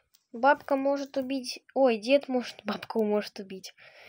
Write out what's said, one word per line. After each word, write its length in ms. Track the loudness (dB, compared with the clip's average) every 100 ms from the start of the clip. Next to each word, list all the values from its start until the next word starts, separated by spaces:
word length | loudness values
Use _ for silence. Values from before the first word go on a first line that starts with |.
| _ _ _
бабка 440 | 2 4 4 2 0
может 400 | 0 -2 -4 -6
убить... 460 | -4 -6 -6 -12 _
Ой, 240 | 2 4 4
дед 300 | 2 2 2
может, 320 | -4 -4 -10
<laughs> 40 |
бабку 400 | -8 -8 -4 -2
может 340 | 0 0 -2 -12
убить. 360 | -14 -14 -16 _ -20 -20